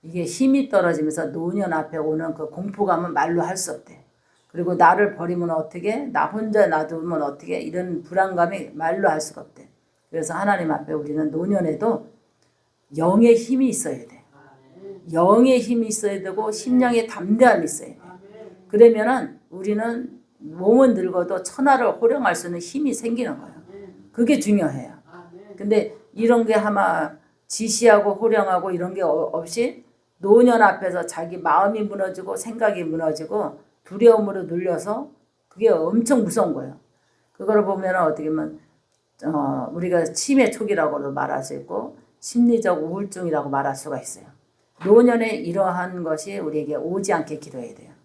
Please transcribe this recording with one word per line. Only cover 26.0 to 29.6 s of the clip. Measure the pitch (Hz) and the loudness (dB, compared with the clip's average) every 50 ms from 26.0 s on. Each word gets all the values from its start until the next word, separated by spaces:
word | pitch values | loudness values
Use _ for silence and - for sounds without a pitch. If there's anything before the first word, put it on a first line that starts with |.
| _ _ | _ _
이런 | _ 208 226 233 247 233 226 | _ 0 4 4 4 4 4
게 | 214 220 | 2 2
아마 | 214 202 208 202 196 196 185 170 165 156 151 - - _ _ _ _ _ | 2 2 0 0 2 0 0 0 -2 -4 -6 -8 -16 _ _ _ _ _
지시하고 | _ - - 220 220 214 - 240 233 214 202 202 208 190 | _ -8 -8 -4 -4 -2 4 6 6 6 6 4 0 -2
호령하고 | 196 226 220 220 208 196 190 185 175 175 190 | 0 0 0 2 2 0 0 -2 -2 -2 -4
이런 | 180 170 180 185 190 | -4 -4 -6 -6 -4
게 | 196 | -4
어-, | 180 160 147 160 160 - | -2 0 0 -2 -2 -4
없이 | - 165 165 - - 233 | -6 -8 -8 -6 -4 -4